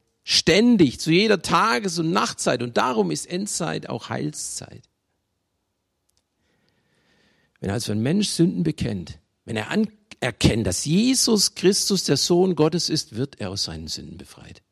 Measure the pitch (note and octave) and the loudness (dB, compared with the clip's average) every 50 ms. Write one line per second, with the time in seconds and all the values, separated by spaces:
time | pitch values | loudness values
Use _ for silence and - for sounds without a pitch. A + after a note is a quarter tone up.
0 | _ _ _ _ - - - - - E3+ D#3+ G3 A#3 B3 A#3+ F#3+ D#3+ A#2+ - - | _ _ _ _ -6 -2 0 2 4 4 4 6 6 6 6 6 6 4 2 -2
1 | - D#3+ D#3+ F#3 G#3+ A3 G3+ E3 - - E3+ E3+ G3+ A3+ A#3 A#3+ G#3 F#3 D#3+ E3+ | 0 2 4 4 4 4 2 0 0 0 2 2 2 2 0 0 -2 -4 -4 -2
2 | D#3+ D#3+ F3+ G#3 A#3+ - - - - - C3 A#2+ A#2+ A#2+ A#2 G#3 A3 B3+ B3 A3 | -2 0 0 0 0 -2 -4 -4 -2 0 0 0 -2 -2 0 0 0 0 2 0
3 | G3 E3+ D3+ D3 - - F3 F#3 G#3 G3+ - - E3+ D#3 D#3+ D#3+ - - C3 A2+ | 0 0 -2 -6 -8 -8 -8 -8 -6 -6 -6 -6 -4 -4 -6 -6 -8 -8 -10 -10
4 | - - A2+ B2+ C#3 D3+ D3+ - - - - - - - - A2 _ _ _ _ | -8 -8 -6 -6 -6 -6 -6 -8 -10 -10 -10 -12 -14 -16 -18 -20 _ _ _ _
5 | _ _ _ _ _ _ _ _ _ _ _ _ _ _ _ _ _ _ _ _ | _ _ _ _ _ _ _ _ _ _ _ _ _ _ _ _ _ _ _ _
6 | _ _ _ _ _ _ _ _ _ _ _ _ _ _ _ _ _ _ _ _ | _ _ _ _ _ _ _ _ _ _ _ _ _ _ _ _ _ _ _ _
7 | _ _ _ _ _ _ _ _ _ _ _ - - G2 G2+ B2 - - G#2 G#2+ | _ _ _ _ _ _ _ _ _ _ _ -8 -6 -4 -4 -4 -4 -4 -2 -2
8 | A2+ C#3 F3 G#3 G3+ - - - E3 F#3 - F3+ E3+ D#3 D3 - - A#2+ G#2 F#2 | 0 0 0 0 0 0 0 2 2 2 2 0 -2 -2 -2 -4 -6 -6 -6 -8
9 | E2+ - - - _ _ _ _ - - A2+ A2 G#2+ - - G#3+ A3 G3+ - _ | -10 -12 -16 -20 _ _ _ _ -12 -8 -6 -6 -4 -2 0 0 0 -2 -4 _
10 | _ - - - - B2 - - - - - A#2+ G#2 F#2+ F2 - - C#3+ E3 G3 | _ -18 -10 -6 -6 -6 -2 2 2 4 4 2 0 -2 -2 -2 -2 0 2 2
11 | A#3 B3+ C4+ B3 - B3 A3+ G3+ - - - - - F#3 G#3 - - - G3+ F3 | 2 2 2 2 2 2 2 2 2 0 0 2 2 2 2 2 0 0 0 0
12 | - - D3 C3+ - - F3 F3 F#3 F#3+ E3+ D#3 D3+ D#3+ E3+ E3+ - - D#3 D3 | 0 0 0 0 2 2 4 4 4 2 2 2 2 2 2 0 -2 -2 -2 -4
13 | - - A2 G#2+ C3+ C#3+ - - G#2 F#2+ G2 G2+ - - D#2+ D#2 D#2+ D2+ - D#2 | -4 -6 -6 -6 -6 -6 -6 -8 -8 -6 -6 -6 -6 -8 -8 -10 -10 -10 -10 -12
14 | D2 - - F2+ - - - - - - - - _ _ | -12 -14 -16 -16 -18 -20 -20 -20 -20 -20 -20 -20 _ _